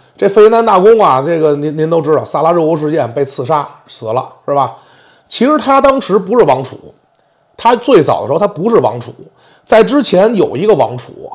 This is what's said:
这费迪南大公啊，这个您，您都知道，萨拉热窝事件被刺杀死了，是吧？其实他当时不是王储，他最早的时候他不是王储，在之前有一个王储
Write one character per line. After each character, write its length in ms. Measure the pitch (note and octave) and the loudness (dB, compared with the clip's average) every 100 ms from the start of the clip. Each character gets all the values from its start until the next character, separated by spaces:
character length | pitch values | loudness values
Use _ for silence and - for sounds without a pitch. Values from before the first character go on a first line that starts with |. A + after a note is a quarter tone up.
| _ - | _ -4
这 120 | G3+ | 0
费 140 | G#3+ | 4
迪 60 | G#3+ | 6
南 160 | A3+ A3+ | 4 2
大 120 | F#3+ | 4
公 240 | G3 A3+ | 4 4
啊， 220 | F3+ C3 C#3+ | 4 2 0
这 140 | E3 | 0
个 160 | D#3 C#3+ | 0 0
您， 220 | D3+ D3+ | -4 -4
您 120 | D#3+ | -2
都 120 | E3 | 0
知 120 | D3+ D3 | -2 -4
道， 80 | A2+ | -4
萨 160 | D3+ | -2
拉 100 | D#3+ | 0
热 100 | F3 | 0
窝 140 | D#3 E3 | 0 -2
事 160 | D3+ | -2
件 180 | D#3 A#2 | -4 -4
被 100 | A#2 | -4
刺 220 | C3+ - B2 | -4 -6 -4
杀 200 | D3+ C#3 - - | -4 -4 -14 -20
死 200 | - A2 | -12 -6
了， 220 | A#2+ - - - | -6 -6 -10 -4
是 80 | |
吧？ 220 | C#3+ B2+ - _ _ _ _ - | -2 -2 -6 _ _ _ _ -12
其 200 | - B3+ | -2 0
实 120 | D4+ | 0
他 240 | C4+ C#4 | 0 2
当 180 | C4+ C4+ | 2 2
时 200 | - G3 | 0 -2
不 180 | F#3 B3 | 0 2
是 80 | D3+ | 2
王 180 | C3 | 0
储， 140 | C3 - - _ _ _ _ _ _ - | -4 -14 -20 _ _ _ _ _ _ -4
他 180 | A3+ B3 | 0 0
最 280 | C4 A3 | 2 2
早 180 | C#3+ F2 | 2 0
的 60 | G#2 | -2
时 60 | |
候 40 | D#3 | -2
他 100 | G3+ | -2
不 220 | D3 G3+ | -4 -2
是 60 | G#3+ | 0
王 240 | A#2+ A#2+ | 0 -4
储， 120 | A#2+ - - _ _ _ - | -12 -18 -20 _ _ _ 0
在 180 | A3 | 0
之 200 | G3+ C#4+ | 2 -2
前 300 | B3 F3+ G#3+ A3 | 0 2 2 0
有 200 | - A#2+ | -2 -2
一 120 | G#3 | 0
个 80 | E3+ | 0
王 200 | A2 B2 | 0 -6
储 320 | - - - | -14 -18 -14